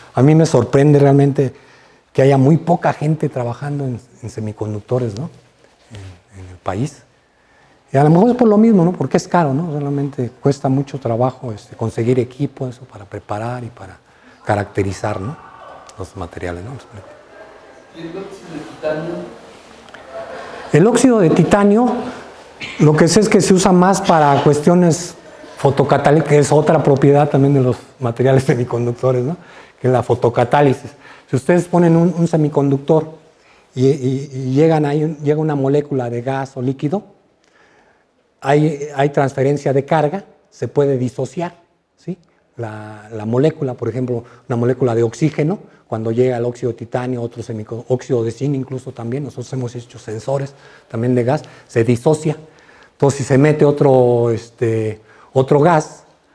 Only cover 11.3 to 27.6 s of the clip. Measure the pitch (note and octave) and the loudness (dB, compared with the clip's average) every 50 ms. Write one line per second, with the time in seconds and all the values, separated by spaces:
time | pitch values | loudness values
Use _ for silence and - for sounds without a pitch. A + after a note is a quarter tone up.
11.3 | - - - A#2+ G#2+ G2+ - - - - A2+ A2 - - A2+ A#2+ B2+ B2 A#2+ B2 | -4 -6 -12 -12 -12 -14 -16 -20 -10 -8 -8 -6 -4 -2 -2 0 0 0 -2 -4
12.3 | - - C#3+ C3+ - - C3+ B2 A#2 - B2 - - G2+ G2+ - - G2+ - - | -6 -8 -8 -8 -8 -10 -12 -12 -12 -14 -20 -20 -20 -20 -18 -16 -16 -14 -12 -10
13.3 | G#2+ G#2 A2+ A#2+ B2+ B2 A#2+ A2 - - - - - - _ _ _ _ _ - | -8 -8 -8 -8 -10 -10 -12 -14 -16 -18 -20 -20 -20 -20 _ _ _ _ _ -20
14.3 | - _ - - G#2+ G2+ G2 - - G#2 F#2+ G2 F#2+ - - G#2 G#2 F#2+ F#2+ B2 | -20 _ -4 -2 -2 -2 -2 -4 -4 -4 -4 -4 -6 -6 -6 -8 -6 -8 -8 -10
15.3 | D#3+ - - - - - - - - - - - - - F#2 - - G2 F2 E2 | -12 -14 -18 -20 -20 -20 -20 -20 -20 -20 -20 -20 -18 -16 -16 -14 -14 -14 -14 -14
16.3 | - - F2 F2 F2 F2 G2 B2 C3+ A#2 - - A2+ G2 - - - - - - | -12 -10 -10 -10 -10 -10 -12 -14 -16 -18 -20 -20 -20 -20 -20 -20 -20 -20 -20 -20
17.3 | - - - - - - - - - - - - - D#3+ E3 E3 - G3 G3 - | -20 -20 -20 -20 -20 -20 -20 -20 -20 -20 -20 -20 -18 -16 -14 -12 -12 -12 -14 -14
18.3 | - - - E3+ D#3 D3+ - - - - D#3 D#3 D#3 D#3 E3 E3+ - - - - | -16 -18 -18 -16 -14 -14 -14 -16 -14 -8 -6 -4 -4 -4 -6 -8 -8 -10 -10 -14
19.3 | - - - - - - - - - - - - - - - - - - - - | -16 -20 -20 -20 -20 -20 -20 -20 -20 -20 -20 -20 -20 -20 -20 -16 -14 -14 -14 -14
20.3 | - - - - - - - - - D3 F#3 A#3+ B3 A#3 - C4 A#3 A3 F3+ D#3 | -14 -16 -16 -16 -16 -16 -6 -2 2 2 4 4 4 4 4 4 4 4 2 4
21.3 | - - D#3+ - G3+ G3+ G3+ G3+ G3+ A3+ B3 A#3 - A#3+ - - - - - - | 4 2 2 2 2 2 4 4 2 2 2 0 -2 -4 -6 -10 -12 -16 -18 -20
22.3 | - - - - - - - - - - D3+ D3+ D3+ D#3 E3+ D#3+ - A3 G3+ G#3+ | -20 -20 -20 -20 -20 -18 -16 -12 -2 2 4 4 4 4 4 4 4 4 4 4
23.3 | - G3 E3+ - F#3+ F3+ - G3+ F#3 F3+ F3+ F#3+ F#3+ - - - F3 D#3 D3 C#3+ | 4 2 4 4 4 4 4 4 4 6 4 4 2 2 2 2 4 4 4 4
24.3 | C#3 C3+ - D3+ D3 D3 D3 F3 F3 F3+ F3+ E3+ D3 - - - - - - - | 4 4 4 4 2 4 4 2 4 4 4 2 2 0 -4 -10 -16 -20 -20 -20
25.3 | - - - - - - - C#3 C3 - C3+ - C#3+ C3+ - C#3+ D3 D#3+ D3+ - | -20 -20 -20 -20 -6 -2 -2 0 2 0 2 2 2 2 4 4 4 2 4 4
26.3 | D3 D3 C#3 - D3 D3+ D3 - D#3+ - - D3 C#3 C3 - C#3 C#3+ C#3+ D3+ D3 | 4 4 4 4 2 2 4 4 2 2 4 2 2 4 4 4 4 4 4 2
27.3 | - C3+ C#3 C#3 C#3+ C3+ | 2 2 2 4 2 2